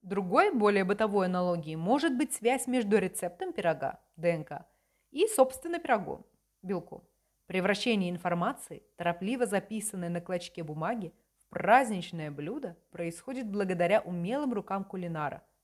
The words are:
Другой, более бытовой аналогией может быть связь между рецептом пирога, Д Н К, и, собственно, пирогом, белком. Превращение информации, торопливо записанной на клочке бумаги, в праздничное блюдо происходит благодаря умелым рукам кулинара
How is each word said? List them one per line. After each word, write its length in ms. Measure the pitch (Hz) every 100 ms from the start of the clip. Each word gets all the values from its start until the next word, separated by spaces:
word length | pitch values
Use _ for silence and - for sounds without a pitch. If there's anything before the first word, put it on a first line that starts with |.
Другой, 500 | 185 196 185 240 403
более 300 | 285 208 202
бытовой 420 | 185 202 208 202 185
аналогией 500 | 180 180 175 151 156
может 400 | 170 277 330 254
быть 180 | 294
связь 340 | - 220 262 254
между 300 | 247 214 208
рецептом 540 | 185 - 175 - 381
пирога, 480 | 339 165 147 135 - _ -
Д 140 | 170
Н 140 | 156
К, 240 | 151 143 - _ _ _ _
и, 160 | 277 427
собственно, 520 | 440 262 - 339 339
пирогом, 460 | 330 226 180 - - _ _ _
белком. 420 | 185 190 - - _ _ _ _ _
Превращение 640 | 180 185 202 247 214 180
информации, 720 | 175 175 175 190 277 - 160 _ _
торопливо 500 | 170 170 190 254 240
записанной 600 | 196 190 220 208 190 175
на 120 | 175
клочке 420 | 175 180 175 -
бумаги, 500 | 156 151 160 240 170 _ _ _
в 120 | _
праздничное 800 | - - 240 254 202 165 165 151
блюдо 480 | 143 147 269 170 170 _
происходит 560 | 170 170 165 - 262 226
благодаря 540 | 202 196 180 170 208
умелым 520 | 175 175 170 269 294
рукам 300 | 226 202 196
кулинара 600 | 190 196 175 160 147 - _ _